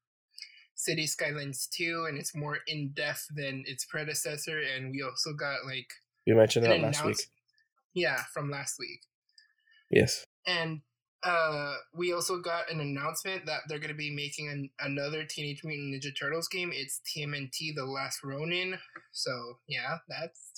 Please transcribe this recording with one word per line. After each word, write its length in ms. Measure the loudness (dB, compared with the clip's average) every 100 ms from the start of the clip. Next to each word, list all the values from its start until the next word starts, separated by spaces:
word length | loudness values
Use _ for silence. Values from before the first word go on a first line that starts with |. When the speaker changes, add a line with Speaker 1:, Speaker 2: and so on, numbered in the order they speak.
| _ _ _ -16 -16 -16 -16 -4
Speaker 1:
City 320 | 0 0 0
Skylines 600 | 0 0 0 -4 -4 -4
two, 380 | 0 0 0 0
and 100 | -2
it's 180 | -4 -4
more 240 | -2 -4 -4
in-depth 600 | -2 -2 -2 -2 -2 -6 -4
than 280 | -4 -4 -6
its 200 | -6 -4
predecessor, 720 | -4 -2 -2 -2 -4 -4 -2
and 320 | -2 -2 -2
we 100 | -2
also 320 | -2 0 -2
got, 320 | 0 -2 -2 -4
like, 220 | -6 -8 -14 _ _ 8
Speaker 2:
You 100 | 10
mentioned 300 | 10 10 8
Speaker 1:
an 60 |
Speaker 2:
that 100 | 8 6
last 140 | 2
Speaker 1:
announce- 160 | 2 0
Speaker 2:
week. 80 | -2 _ _ _ _ _ _
Speaker 1:
Yeah, 300 | 0 2 2 -2
from 160 | -4 -4
last 280 | -4 -4 -6
week. 240 | -8 -12 _ _ _ -20 -20 _ _ -20 4
Speaker 2:
Yes. 360 | 6 6 4 -6 _ -2
Speaker 1:
And, 360 | 0 0 -4 -10 _ _ -4
uh, 540 | 2 4 4 2 -2 -4 -8
we 180 | -2 2
also 280 | 2 2 0
got 280 | 0 -2 0
an 120 | -2
announcement 640 | -2 -2 -2 -2 -4 -4 -2
that 160 | -4 -4
they're 120 | -6
gonna 140 | -6
be 200 | -4 -4
making 360 | -4 -4 -6 -6
an, 200 | -4 -6 -4
another 440 | -2 0 0 -2 -4
Teenage 380 | -6 -6 -6
Mutant 320 | -6 -6 -4 -6
Ninja 140 | -6 -4
Turtles 300 | -2 -2 -2
game. 220 | -4 -4
It's 260 | -4 -6 -6 -6
T 180 | -4
M 100 | -4
N 160 | -4 -4
T, 180 | -6 -4
The 140 | -4 -2
Last 360 | -2 -4 -4
Ronin. 560 | -6 -4 0 0 0 -4 -10 -20 -12
So, 460 | -4 -2 -2 -6 -12 -6
yeah, 320 | -4 -2 -4 -6
that's 420 | -8 -8 -10 -20